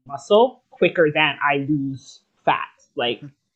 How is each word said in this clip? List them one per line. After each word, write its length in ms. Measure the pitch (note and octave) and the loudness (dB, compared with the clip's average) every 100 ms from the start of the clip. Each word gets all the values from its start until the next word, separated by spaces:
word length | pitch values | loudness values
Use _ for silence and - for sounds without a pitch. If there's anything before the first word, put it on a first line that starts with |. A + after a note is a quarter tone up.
| - | -18
muscle 560 | C#3 - G#3 B3 - _ | -12 2 4 4 -2 _
quicker 400 | - E3+ F3 D#3 | -2 0 2 0
than 240 | D3+ D3+ C#3 | 2 0 0
I 240 | C#3+ C#3+ C3+ | -2 -2 -2
lose 520 | D3+ C#3 C3 - - _ _ | -2 -4 -8 -16 -20 _ _
fat. 240 | - - - _ _ - | -2 -2 -4 _ _ -6
Like, 260 | A#2+ A#2+ C#3+ - _ | -6 -6 -12 -20 _